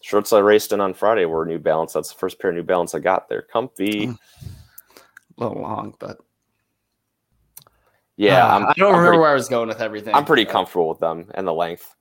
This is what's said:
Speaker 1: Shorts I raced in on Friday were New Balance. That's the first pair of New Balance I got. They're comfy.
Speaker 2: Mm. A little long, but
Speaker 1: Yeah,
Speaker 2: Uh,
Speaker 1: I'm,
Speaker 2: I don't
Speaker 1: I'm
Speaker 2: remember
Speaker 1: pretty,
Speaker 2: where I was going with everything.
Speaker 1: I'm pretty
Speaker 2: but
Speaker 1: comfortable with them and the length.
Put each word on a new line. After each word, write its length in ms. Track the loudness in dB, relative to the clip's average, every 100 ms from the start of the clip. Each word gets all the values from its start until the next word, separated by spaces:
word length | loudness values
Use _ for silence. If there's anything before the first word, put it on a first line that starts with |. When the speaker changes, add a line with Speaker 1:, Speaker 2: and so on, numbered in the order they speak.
Speaker 1:
Shorts 320 | 0 -2 2
I 80 | 4
raced 320 | 6 4 2
in 80 | -2
on 120 | -2
Friday 320 | 0 0 2
were 220 | 0 -2 -4
New 140 | -4
Balance. 320 | -2 -2 -2
That's 160 | -6 -8
the 100 | -8
first 220 | -10 -4
pair 100 | -6
of 60 | -4
New 80 |
Balance 320 | -4 -2 -2 -4
I 20 |
got. 300 | -2 -2 -4
They're 140 | -10
comfy. 680 | -6 -6 -8 -6 -4 -4 -6
Speaker 2:
Mm. 100 | -10 _ _ -20 -20 -20 -20 _ -20 _ _ _ _
A 40 |
little 180 | -8 -8
long, 320 | -8 -8 -8 -14
but 200 | -16 -16 _ _ _ _ _ _ _ _ _ _ _ _ _ -20 _ _ _ _ _ 0
Speaker 1:
Yeah, 280 | 4 6 6
Speaker 2:
Uh, 100 | 4
Speaker 1:
I'm, 80 | 2
Speaker 2:
I 60 | 2
don't 120 | 4
Speaker 1:
I'm 100 | 4
Speaker 2:
remember 100 | 4
Speaker 1:
pretty, 80 | 4
Speaker 2:
where 100 | 4
I 40 |
was 140 | 2 0
going 200 | -4 -4
with 120 | -6
everything. 340 | -6 -8 0
Speaker 1:
I'm 120 | 0 2
pretty 180 | 0
Speaker 2:
but 80 | 2
Speaker 1:
comfortable 380 | 0 -2 -2 -4
with 80 | -2
them 300 | -6 -6 -10
and 120 | -8 -6
the 60 |
length. 400 | -4 -4 -8 -16 _